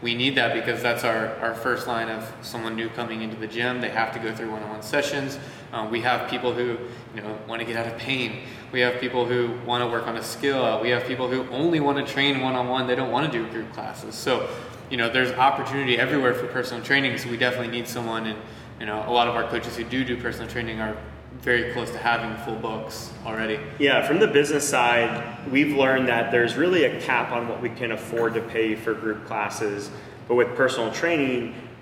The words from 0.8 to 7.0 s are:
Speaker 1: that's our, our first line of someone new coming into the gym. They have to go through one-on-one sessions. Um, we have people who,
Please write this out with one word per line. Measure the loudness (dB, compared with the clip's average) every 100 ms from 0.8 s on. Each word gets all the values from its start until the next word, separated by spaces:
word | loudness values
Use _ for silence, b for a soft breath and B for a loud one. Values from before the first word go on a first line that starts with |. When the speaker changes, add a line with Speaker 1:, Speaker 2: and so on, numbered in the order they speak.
Speaker 1:
that's | 2 2
our, | 2 2 0 -2
our | -4
first | -2 -2 -2 -2
line | -2 -2
of | -4 -8 -12
someone | -10 -6 -6 -4
new | -4
coming | -4 -6 -4
into | -6 -6
the | -8
gym. | -2 0 0
They | -2
have | 0 -2
to | -2
go | -6
through | -4 -6
one-on-one | -6 -8 -10
sessions. | -2 0 0 -2 -4 -6 B B B
Um, | -6 -2
we | 0
have | 2 0 0
people | -2 0
who, | 0 0 -2 B B